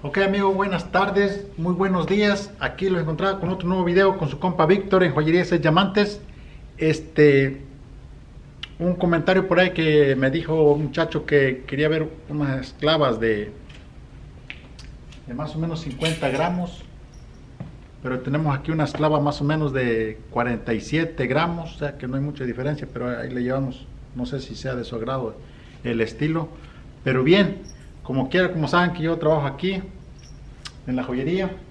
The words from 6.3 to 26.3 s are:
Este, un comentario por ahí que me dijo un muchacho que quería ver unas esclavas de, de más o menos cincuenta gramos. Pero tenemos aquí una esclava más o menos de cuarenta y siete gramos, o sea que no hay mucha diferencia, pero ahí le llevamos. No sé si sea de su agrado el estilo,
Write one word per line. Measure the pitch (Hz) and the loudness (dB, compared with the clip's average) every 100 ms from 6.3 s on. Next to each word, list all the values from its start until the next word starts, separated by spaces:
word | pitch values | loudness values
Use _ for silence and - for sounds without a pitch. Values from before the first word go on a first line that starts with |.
| - - - - - | -18 -18 -18 -18 -2
Este, | 160 151 - - 151 139 135 135 - - - - - - - - - - - - | 0 0 -2 6 8 8 4 -2 -14 -18 -20 -20 -18 -20 -20 -20 -20 -18 -18 -4
un | 170 175 | -2 2
comentario | 175 170 170 190 185 | 2 2 4 2 4
por | 180 | 4
ahí | 185 | 4
que | 180 160 151 139 131 | 2 4 6 6 4
me | 131 | 2
dijo | 151 160 160 151 | 0 0 4 6
un | 147 | 4
muchacho | 151 - 160 160 - | 2 -2 0 -2 2
que | 143 135 127 - | 4 4 0 -6
quería | 139 151 | 0 2
ver | 160 156 - - | 2 -2 -8 -8
unas | 147 143 131 | -4 -2 -2
esclavas | 127 - 151 160 139 110 | -6 -2 2 4 4 2
de, | 113 107 104 - - - - - - - - - - - - - - - - - - | 0 0 -2 -12 -18 -20 -20 -20 -20 -20 -18 -20 -18 -18 -18 -20 -18 -18 -20 -20 -14
de | |
más | 123 151 | -10 -8
o | 151 | -6
menos | 165 160 | -6 -6
cincuenta | 143 123 160 156 139 | -8 -4 -4 -2 -2
gramos. | 135 170 180 175 - - - - - - - - - - - - - | 0 0 -2 -4 -8 -18 -18 -20 -20 -20 -20 -20 -16 -16 -16 -20 -12
Pero | 131 127 | -6 -6
tenemos | 131 147 156 135 | -2 -2 0 -2
aquí | - | -2
una | 160 147 | -2 -2
esclava | - 151 151 | 0 2 2
más | 147 143 | 0 0
o | |
menos | 143 156 147 | 0 0 0
de | 131 123 113 110 110 - | 0 0 0 -2 -6 -8
cuarenta | 120 120 113 - | -4 -2 -2 -2
y | 113 | -4
siete | - 151 165 - 123 | -2 -2 -2 -2 -2
gramos, | 143 170 170 156 - | 0 0 -4 -8 -8
o | |
sea | 143 - | -8 -6
que | 127 | -6
no | 135 | -4
hay | |
mucha | 147 143 127 | -4 -4 -6
diferencia, | 117 135 147 - | -4 -4 -4 -8
pero | - 123 117 | -6 -6 -6
ahí | 120 | -6
le | 127 | -4
llevamos. | 123 135 135 131 - - - 120 | -2 -2 -2 -6 -14 -18 -14 -8
No | 123 | -6
sé | 139 | -6
si | - 113 | -8 -10
sea | 135 123 | -6 -6
de | 113 | -6
su | 120 | -6
agrado | 113 131 117 - - - - - | -4 -4 -6 -10 -18 -20 -20 -10
el | 120 113 | -4 0
estilo, | 113 - 151 | 0 0 -2